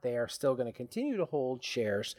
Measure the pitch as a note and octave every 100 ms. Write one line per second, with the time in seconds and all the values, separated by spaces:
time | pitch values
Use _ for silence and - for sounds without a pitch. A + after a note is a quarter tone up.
0 | B2 A#2+ A#2 - C#3 B2 A#2+ - B2 A3
1 | C#4+ A3+ D#3+ D3 B2+ B2+ - B2 G#2+ G2+
2 | A2+